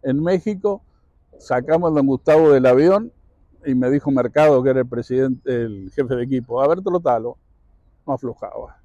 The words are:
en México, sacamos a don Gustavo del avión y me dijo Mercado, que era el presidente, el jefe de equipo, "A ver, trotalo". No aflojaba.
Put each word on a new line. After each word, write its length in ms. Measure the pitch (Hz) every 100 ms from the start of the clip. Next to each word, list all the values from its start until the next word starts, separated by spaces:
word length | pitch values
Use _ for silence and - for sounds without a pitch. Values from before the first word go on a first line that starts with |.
en 200 | 139 139
México, 600 | 165 185 214 196 208 196 _ _ _ _ _ _
sacamos 520 | - 127 131 160 175
a 40 |
don 120 | 151 139
Gustavo 440 | 131 - 156 156
del 160 | 139 127
avión 440 | 123 160 196 233 _ _ _ _ _
y 100 | 147
me 160 | 127 127
dijo 200 | 139 143
Mercado, 520 | 135 120 147 151 135
que 80 | 131
era 100 | 131
el 60 | 123
presidente, 680 | 120 117 127 135 123 - 123
el 280 | 117 101 95
jefe 200 | - 127 127
de 80 |
equipo, 360 | 123 131 123 120
"A 80 | 139
ver, 140 | 175
trotalo". 560 | 190 180 170 117 117 - _ _ _ _ _ _ -
No 60 |
aflojaba. 640 | 135 127 110 104 113 117 _